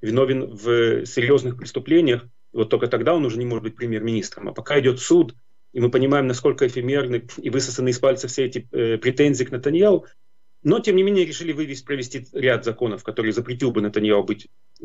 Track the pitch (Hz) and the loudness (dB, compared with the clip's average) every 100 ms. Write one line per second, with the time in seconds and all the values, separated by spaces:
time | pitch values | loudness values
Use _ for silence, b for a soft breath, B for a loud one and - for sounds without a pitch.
0 | 110 120 131 131 123 107 113 120 117 117 | -2 2 2 0 -4 -6 0 2 2 0
1 | 123 - 123 139 127 123 - 135 120 165 | -2 -2 2 2 2 -8 -8 -8 2 4
2 | 151 120 - - - 117 110 143 123 123 | 4 0 -4 -20 -8 -4 0 0 0 0
3 | 139 170 135 113 123 113 110 - 120 110 | 2 2 0 -2 -4 -4 -6 -8 -4 -4
4 | 113 113 90 - 101 - - 147 127 127 | -2 -2 -4 -8 -12 -8 0 2 2 0
5 | - 175 127 - - - - 131 120 127 | 4 4 4 -2 -20 -20 -12 -2 0 2
6 | 135 143 131 123 147 135 127 127 123 143 | 2 2 2 0 0 2 0 0 -2 -2
7 | 127 120 - - 139 131 - - 127 123 | 0 -4 -6 -10 -4 -2 -2 -2 -2 2
8 | 135 131 127 - 127 123 - 131 113 113 | 2 2 -2 -4 -4 -4 -6 -2 0 0
9 | 123 131 147 131 127 127 143 165 208 180 | 0 4 4 2 -2 -4 0 2 4 2
10 | - - - - - - 147 226 220 185 | -2 -20 -20 -20 -20 -4 0 0 2 2
11 | 196 202 160 143 170 147 151 131 - 139 | 4 2 0 -4 -6 -6 -6 -8 -8 -8
12 | 123 135 - 143 127 113 117 110 120 101 | -6 -10 -10 -2 0 0 -2 -4 -4 -4
13 | - 90 113 107 123 123 131 110 104 107 | -8 -4 -2 -2 -4 -4 -2 0 -2 0
14 | 107 101 95 107 - - - - | 2 2 2 -4 -10 -20 -20 -16